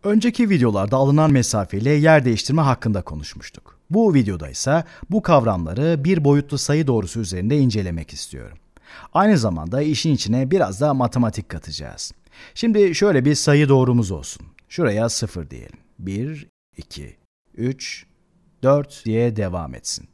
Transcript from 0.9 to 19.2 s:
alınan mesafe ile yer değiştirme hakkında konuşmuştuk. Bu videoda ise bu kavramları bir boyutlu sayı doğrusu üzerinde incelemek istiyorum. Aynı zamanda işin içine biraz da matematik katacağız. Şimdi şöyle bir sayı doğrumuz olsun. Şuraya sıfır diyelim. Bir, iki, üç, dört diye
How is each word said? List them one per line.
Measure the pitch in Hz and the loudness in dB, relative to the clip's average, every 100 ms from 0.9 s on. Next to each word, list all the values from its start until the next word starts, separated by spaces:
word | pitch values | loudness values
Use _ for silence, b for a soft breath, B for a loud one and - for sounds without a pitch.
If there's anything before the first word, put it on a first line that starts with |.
| 131 | 0
alınan | 135 147 156 | 4 4 4
mesafe | 135 113 107 95 101 | 4 2 -4 -4 -4
ile | 123 | 0
yer | 151 156 156 | 2 6 4
değiştirme | 123 107 - 160 | 4 -2 0 0
hakkında | 143 123 117 101 | 0 0 -2 -4
konuşmuştuk. | - 78 73 - - - _ _ _ | -6 -12 -12 -16 -20 -20 _ _ _
Bu | 190 226 | 2 4
videoda | 143 104 90 73 | 4 2 -4 -10
ise | 65 135 160 160 B - | -6 -2 -2 -2 B -4
bu | 208 | -4
kavramları | - 151 113 92 80 98 156 160 | 4 4 4 -2 -4 -2 -2 0
bir | 151 185 | 0 2
boyutlu | 143 143 143 143 | 4 4 0 -6
sayı | - 151 143 | -2 0 0
doğrusu | 117 92 117 | -2 -2 -6
üzerinde | 98 92 104 147 | -6 -4 -2 2
incelemek | 131 104 92 82 78 | 2 0 -4 -8 -10
istiyorum. | - - 67 57 - _ _ B B B | -16 -14 -16 -18 -20 _ _ B B B
Aynı | 170 208 180 | 0 4 4
zamanda | 110 80 82 127 | 2 -4 -4 -4
işin | 151 151 165 | -2 -2 0
içine | 131 98 120 131 | -2 0 -2 0
biraz | 190 110 98 | 0 0 0
da | 147 | -2
matematik | 139 123 127 113 107 - | 0 -2 0 -2 -4 -10
katacağız. | - - 78 65 - - - _ B B | -14 -12 -14 -14 -14 -16 -16 _ B B
Şimdi | - 233 214 196 | -4 0 4 4
şöyle | 156 202 151 | 4 2 4
bir | 131 | 2
sayı | 147 - 143 147 | 2 4 4 6
doğrumuz | 135 127 120 98 | 4 4 2 0
olsun. | 82 67 - - _ _ | -6 -10 -18 -20 _ _
Şuraya | - 151 104 117 | -2 0 0 -2
sıfır | - 110 90 73 | -2 -6 -8 -14
diyelim. | 64 52 55 _ - | -16 -20 -20 _ -14
Bir, | 92 98 135 151 - _ _ - | -8 -6 -8 -10 -18 _ _ -20
iki, | - - 64 - _ _ _ | -20 -18 -18 -20 _ _ _
üç, | - 123 139 - - _ _ _ _ _ _ | -8 -8 -8 -14 -16 _ _ _ _ _ _
dört | 127 143 143 - | 0 0 -2 -10
diye | 113 110 | -4 -2